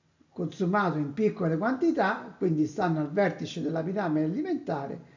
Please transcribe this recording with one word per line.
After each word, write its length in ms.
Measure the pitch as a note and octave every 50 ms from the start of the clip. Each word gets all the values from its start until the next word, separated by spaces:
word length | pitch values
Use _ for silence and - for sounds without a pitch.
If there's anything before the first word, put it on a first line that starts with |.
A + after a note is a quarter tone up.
| _ _ _ _ _ _
consumato 680 | - - F3 D#3 - - F#3+ F3 G3 G#3 G3 F3 D3+
in 140 | D3+ D3 C#3+
piccole 460 | C#3+ A3 G#3+ G#3 G#3 - F3+ D#3+ D#3+
quantità, 760 | D#3 G3+ A#3+ C4 B3+ F4 E4 - - G3 G3 A3+ - - - -
quindi 280 | - G3 F3+ D#3+ D3+ D3+
stanno 340 | - - A3 F#3 F3 D#3+ D3+
al 100 | D3+ C#3+
vertice 500 | D#3 G3+ G3+ F3 E3+ - E3 - - E3+
della 220 | C#3+ D3 E3 E3 D#3
piramide 420 | F3+ F#3+ G#3 F#3+ E3 D3+ D#3 D#3
alimentare, 760 | D#3 F#3 C4+ E4+ F#4+ D#4+ - - - D#3+ C#3 C#3 C3+ - - - - -